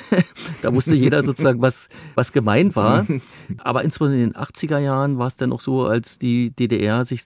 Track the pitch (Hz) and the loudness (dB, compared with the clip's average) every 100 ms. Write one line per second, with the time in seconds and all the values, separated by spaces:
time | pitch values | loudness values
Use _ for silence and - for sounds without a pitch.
0 | - 185 - - - 156 123 123 156 151 | -2 0 0 -4 -14 -6 -2 0 2 2
1 | 127 147 139 131 147 123 127 - - - | 4 2 0 0 0 2 0 0 -10 -20
2 | - - 123 143 107 110 196 - 104 139 | -8 -4 -2 0 2 4 2 2 4 4
3 | - 135 - - - - 123 123 151 - | 2 -4 -8 -16 -14 -8 -4 -2 -2 0
4 | 147 135 117 - 101 - 151 143 139 135 | 0 2 0 -2 -10 -8 -4 -2 0 0
5 | 143 131 123 - 123 120 - 131 123 113 | -2 -2 -4 -4 -4 -4 -4 -2 0 -2
6 | - - 123 120 120 - 117 110 104 117 | -4 -6 -2 0 -2 -2 0 0 0 0
7 | 123 123 | -2 -6